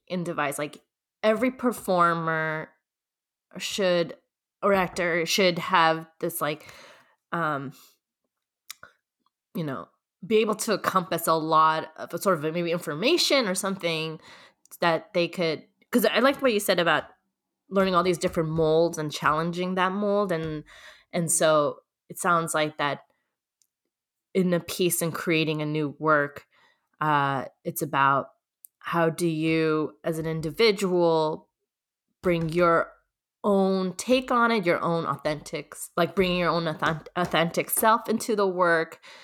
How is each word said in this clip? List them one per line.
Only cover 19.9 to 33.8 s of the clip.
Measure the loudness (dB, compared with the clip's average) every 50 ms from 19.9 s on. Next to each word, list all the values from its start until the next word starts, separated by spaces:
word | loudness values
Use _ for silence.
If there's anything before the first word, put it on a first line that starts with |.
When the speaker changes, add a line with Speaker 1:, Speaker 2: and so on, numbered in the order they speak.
Speaker 1:
mold. | -2 -2 -2 0 0 0 0 0
And, | -2 -4 -4 -6 -8 -8 -10 -14 -20 -20 -20 -20 -20 -20 _ _ -6
and | -4 -2
Speaker 2:
Mm-hmm. | -2
Speaker 1:
so | 0 2 4 4 4 4 2 0 -2 -6 -12 _ _ _ _ -18
it | -12 -4
sounds | 0 0 2 2 0 -2 -2
like | -2 -2 -2 -4 -4
that | -4 -4 -4 -6 -10 _ _ _ _ _ _ _ _ _ _ _ _ _ _ _ _ _ _ _ _ _ _ _ _ _ 0
in | 0 2 2 2
a | 0
piece | -2 -4 -4 -2 0 0 0 -2
and | -2 -4 -4
creating | -4 -2 0 0 2 2 0 -2 -2
a | -4
new | -2 -2 -2 -2 -4 -4 -2
work, | 0 2 2 2 2 0 -6 -12 -20 _ _ _ _ _ _ _ _ _ _ -4
uh, | -2 0 2 2 2 0 -2 -4 -6 -8 -12 _ -12
it's | -10 -8 -6
about | -6 -4 0 2 2 4 4 2 0 -4 _ _ _ _ _ _ -20 -20 _ _
how | -10 -4 0 0 2 2
do | 0 0 -2 -2
you, | -2 -2 0 0 0 2 0 0 0 -2 -2 -4 -8 _ -6
as | -6 -6 -4
an | -4
individual, | -6 -4 -4 -6 -4 0 2 2 2 2 2 0 0 2 2 4 4 4 2 2 0 -2 -6 -10 _ _ _ _ _ _ _ _ _ _ _ _ _ _ _
bring | -2 0 0 0 0 -2
your | 0 2 4 4 4 2 2 -2 -6 _ _ _ _ _ _ _ _ _ -2
own | 0 2 2 2 2 2 0